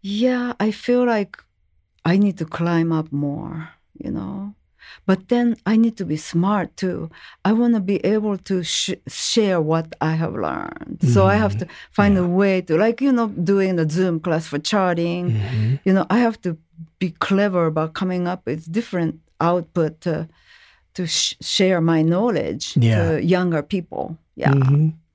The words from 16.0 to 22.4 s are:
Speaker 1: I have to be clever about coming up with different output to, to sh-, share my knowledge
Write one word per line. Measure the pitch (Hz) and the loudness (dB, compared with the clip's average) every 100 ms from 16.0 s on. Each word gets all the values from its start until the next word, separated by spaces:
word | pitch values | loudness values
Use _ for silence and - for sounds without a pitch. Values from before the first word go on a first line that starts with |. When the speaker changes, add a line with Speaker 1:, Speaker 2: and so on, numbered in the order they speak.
| - | 2
Speaker 1:
I | 220 | 2
have | 240 220 | 0 -2
to | 180 160 _ - 160 _ | -8 -8 _ -20 -20 _
be | 185 - | -6 -4
clever | - 196 208 185 | -2 2 2 0
about | 165 156 160 | 0 -2 -4
coming | 160 190 180 175 | -4 -4 -2 -4
up | 185 | -4
with | - 156 160 | -6 -8 -6
different | 185 233 185 165 156 _ _ | -6 -4 -2 -2 -4 _ _
output | 170 175 170 175 156 160 | 0 0 -2 -2 -2 -2
to, | 180 156 160 _ _ - - _ _ | -4 -4 -6 _ _ -20 -20 _ _
to | - 170 | -8 -4
sh-, | - - - | -2 -4 -6
share | - - 190 180 | -6 0 2 4
my | 165 165 | 2 4
knowledge | 160 175 240 170 | 2 2 0 0